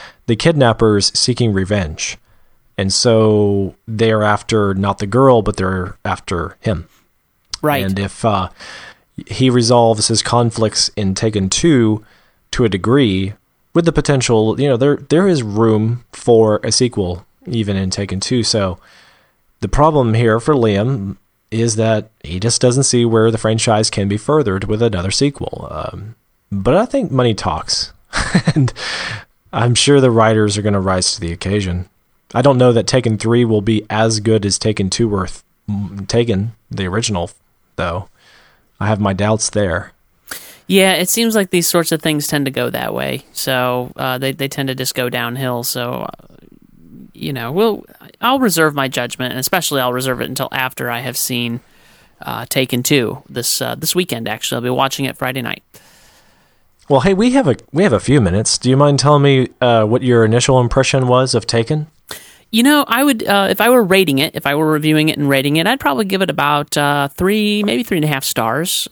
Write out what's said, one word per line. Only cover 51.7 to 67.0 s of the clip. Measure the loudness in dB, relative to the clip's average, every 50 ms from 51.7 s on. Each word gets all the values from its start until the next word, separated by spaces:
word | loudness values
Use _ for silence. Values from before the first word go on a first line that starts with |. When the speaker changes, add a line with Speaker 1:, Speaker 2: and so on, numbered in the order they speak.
| _ _ _ _ _ _ _ _ _ -16
Speaker 2:
uh, | -12 -10 -10 -10 -8
Taken | -4 -2 -2 0 0 -2 -2
Two | 0 2 2 2 0 -2 -4 -8 _ -12
this, | -10 -6 -4 -4 -4 -4
uh, | -4 -6 -6
this | -6 -6 -4 -2
weekend, | -2 -2 -4 -6 -6 -6 -6
actually. | -8 -6 -6 -6 -6
I'll | -4
be | -4 -2
watching | -2 0 -2 -2 -2 -4 -6
it | -6 -6
Friday | -6 -6 -6 -6 -6
night. | -6 -8 -8 -10 _ _ _ -20 _ _ _ _ _ _ _ _ _ _ _ _ _ _ _ _ _ _ _ _ _ 2
Speaker 1:
Well, | 2 4
hey, | 4 4 2
we | 2 2 2
have | 2 2 2
a, | 2 0 -2 -4 -6
we | 0 0
have | 2 2
a | 2 0
few | 2 2 2 4
minutes. | 4 2 2 0 0 0 -2 -2
Do | 0 2
you | 4
mind | 4 4 4 4 4
telling | 4 4 4 4
me, | 4 4 4 4 2 0 -2 0
uh, | 2 4 4 4 4
what | 2 2 0
your | 2 4 4 4 4
initial | 4 4 2 2 4 4 4
impression | 4 2 2 2 2 2 2 0 2
was | 2 2 2 2 2 0
of | -2 -2
Taken? | 0 -2 -2 0 0 -2 -4 -4 -8 _ _ _ -18 -18 -18 -18 -20 -20 _ _ -4
Speaker 2:
You | 0 2
know, | 4 4 4 2 2
I | 0 0 0
would, | 2 2 0 0 0
uh, | 0 0 2 2 0
if | 0 2
I | 2 4
were | 4 4
rating | 4 4 4 4 4 4 2 2
it, | 0 -2 -4
if | -4 -4
I | -2 -2
were | 0 0 0
reviewing | 0 0 2 2 2 2 2 0
it | 0 0
and | 0 0
rating | 2 2 2 0 0
it, | 0 0
I'd | 0 -2 0
probably | -2 -2 -2 -2 -2
give | -2 -2 -2
it | -2 -2
about, | -2 -2 0 0 0 -2 -2 -4 -2
uh, | -2 0 0 0 0